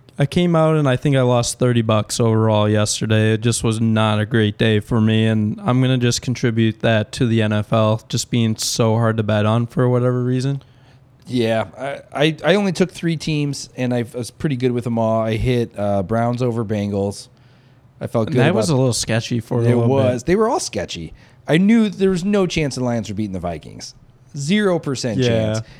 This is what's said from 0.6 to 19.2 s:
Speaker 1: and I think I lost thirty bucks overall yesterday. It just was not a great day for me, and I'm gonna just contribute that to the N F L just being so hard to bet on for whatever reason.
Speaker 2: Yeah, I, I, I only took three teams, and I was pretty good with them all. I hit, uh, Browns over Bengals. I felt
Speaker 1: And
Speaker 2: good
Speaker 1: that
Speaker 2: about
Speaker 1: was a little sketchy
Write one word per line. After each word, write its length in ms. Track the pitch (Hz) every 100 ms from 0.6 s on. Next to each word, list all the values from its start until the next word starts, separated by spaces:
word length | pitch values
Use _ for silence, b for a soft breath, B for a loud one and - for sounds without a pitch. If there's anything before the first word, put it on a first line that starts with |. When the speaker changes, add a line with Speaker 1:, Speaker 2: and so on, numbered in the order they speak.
| 160
Speaker 1:
and 140 | 156 143
I 80 | 123
think 180 | 151
I 80 | 135
lost 380 | 123 123 120 -
thirty 220 | 123 120
bucks 360 | 113 110 101 -
overall 500 | 117 110 110 107 104
yesterday. 680 | 107 107 - 107 110 110
It 80 | 110
just 200 | 117 113
was 180 | 120 110
not 380 | 113 110 110 107
a 80 | 107
great 320 | 117 104 104
day 220 | 113 107
for 200 | - 117
me, 260 | 110 110 110
and 340 | 110 107 -
I'm 200 | - 127
gonna 180 | 127 131
just 220 | 120 117
contribute 600 | - 120 127 113 110 107
that 320 | 120 110 107
to 160 | - 123
the 140 | 113
N 100 | 107
F 200 | 107 104
L 300 | 117 110 110 -
just 200 | - -
being 280 | 120 113 110
so 400 | - - 113 110
hard 220 | 117 110
to 40 |
bet 240 | 104 107 104
on 220 | 113 117
for 200 | - 123
whatever 360 | 123 123 123
reason. 400 | 123 127 131 139 b b b b b _ -
Speaker 2:
Yeah, 760 | 127 113 113 104 95 135 139 -
I, 120 | - 151
I, 100 | 151
I 100 | 151 196
only 160 | 202
took 200 | 165 180
three 240 | - 170 160
teams, 540 | - 151 143 139 - -
and 160 | 127
I 80 | 123
was 280 | 120 123 117
pretty 260 | - 160 127
good 160 | 127
with 120 | 120
them 140 | 120 113
all. 240 | 113 113
I 140 | 113 110
hit, 360 | 117 120 117
uh, 280 | - 101 101
Browns 400 | 90 113 117 120
over 240 | 127 113 107
Bengals. 640 | 104 101 101 101 101 - _ b b b b b -
I 100 | -
felt 180 | 120 110
Speaker 1:
And 80 |
Speaker 2:
good 60 | 127
Speaker 1:
that 100 | 139
Speaker 2:
about 60 | 214
Speaker 1:
was 120 | 202
a 80 | 135
little 160 | 131
sketchy 480 | 113 - 113